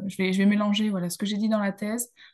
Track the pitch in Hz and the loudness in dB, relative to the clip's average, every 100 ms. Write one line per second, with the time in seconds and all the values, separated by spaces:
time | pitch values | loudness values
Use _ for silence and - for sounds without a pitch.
0 | 196 - 185 190 202 208 214 208 214 190 | -6 -2 0 4 4 4 2 2 0 0
1 | 175 - 202 208 214 220 196 190 208 233 | -4 -4 -4 -2 0 0 0 -4 -4 -4
2 | - _ - | -6 _ -20